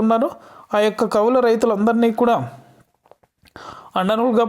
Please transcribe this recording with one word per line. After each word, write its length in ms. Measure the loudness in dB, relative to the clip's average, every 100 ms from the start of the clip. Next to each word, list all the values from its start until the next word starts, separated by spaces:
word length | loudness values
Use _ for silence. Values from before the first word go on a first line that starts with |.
ఉన్నారో 260 | 2 0 -2 -6 -20 -20 -6 0
ఆ 20 | 0
యొక్క 180 | 0 -2 0
కౌలు 220 | 2 2 2
రైతులందరినీ 600 | 2 0 0 0 2 0 2
కూడా 140 | 0 0 -4 -12 -20 _ _ _ _ _ _ _ _ -20 -20 -20 -8 -4
అనర్హులుగా 440 | -2 0 0 0